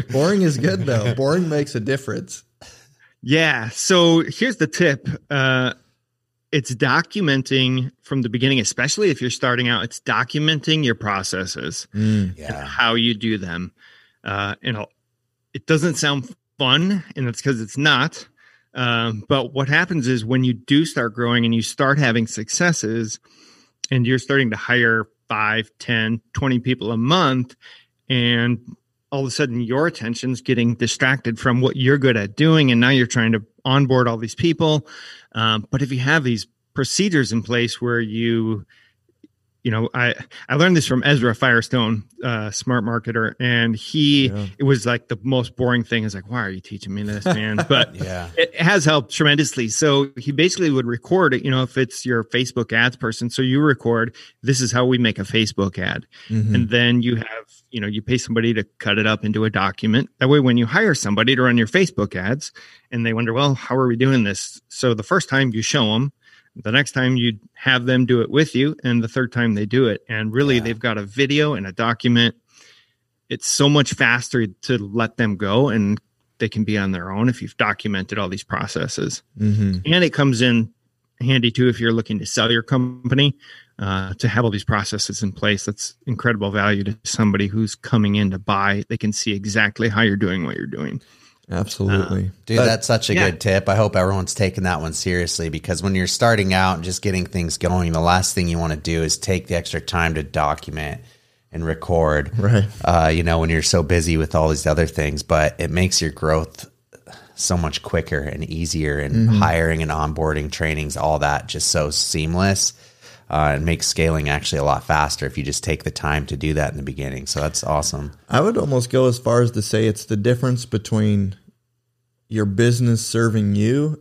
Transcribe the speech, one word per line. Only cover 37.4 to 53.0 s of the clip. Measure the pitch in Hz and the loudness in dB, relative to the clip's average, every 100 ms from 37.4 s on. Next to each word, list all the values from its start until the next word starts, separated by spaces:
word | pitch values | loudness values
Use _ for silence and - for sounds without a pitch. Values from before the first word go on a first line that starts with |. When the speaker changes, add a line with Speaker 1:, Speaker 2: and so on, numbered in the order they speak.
Speaker 1:
place | 104 120 120 - | -2 -2 -2 -2
where | 123 117 | -2 -2
you | 113 110 117 113 110 107 - _ _ _ _ _ _ _ _ _ 123 | -2 -2 0 0 0 -4 -8 _ _ _ _ _ _ _ _ _ -2
you | |
know, | 110 117 | -2 -2
I, | 123 120 - - - - | 0 0 -2 -10 -14 -4
I | |
learned | 139 180 170 | 2 4 4
this | - | 4
from | 127 | 2
Ezra | 139 143 120 | 2 4 2
Firestone, | 110 131 117 110 127 110 110 - - | 2 4 2 2 0 0 -2 -6 -8
uh, | 127 113 107 | -4 -4 -4
smart | - - 123 | -6 -2 -2
marketer, | 110 117 120 113 110 - | 0 -4 -4 -4 -4 -2
and | 123 120 117 | 0 2 2
he, | 110 - 156 147 143 131 | -2 -2 2 4 4 2
Speaker 2:
Yeah. | 104 101 98 | -2 -8 -2
Speaker 1:
it | |
was, | 139 131 110 | 2 2 2
like, | 120 - | -2 -4
the | 104 | -6
most | 113 131 120 - | -2 -2 -2 -2
boring | 127 120 | 0 0
thing. | 113 117 | 0 -2
It's | 107 | -2
like, | 95 98 | -8 -10
"Why | 120 101 | -6 -6
are | |
you | 95 | -8
teaching | - 101 95 | -12 -14 -10
me | 98 | -8
this, | 104 104 | -6 -4
man?" | 185 160 107 107 | -2 -2 -2 -2
Speaker 2:
<laughs> | - | 0
Speaker 1:
But | 131 120 - | 2 0 -4
Speaker 3:
Yeah. | 92 90 87 165 | -8 -8 -6 -2
Speaker 1:
it | 165 | -2
has | - 160 202 | 2 2 4
helped | 147 151 120 | 4 2 0
tremendously. | - 151 143 143 - 113 | 0 2 4 2 -2 -4
So | - 151 139 139 131 | 0 2 2 0 -4
he | 143 | -6
basically | 139 180 180 170 | 0 0 2 0
would | 131 120 | 0 -2
record | 120 - 185 165 | -6 0 2 4
it, | 123 | 2
you | 139 | 0
know, | 131 | 0
if | 131 - | 0 -2
it's | 127 - 127 | -2 -4 -2
your | 117 | -2
Facebook | 110 120 127 - 113 | 0 -2 -2 -4 -2
ads | 113 120 | 2 2
person. | - | 0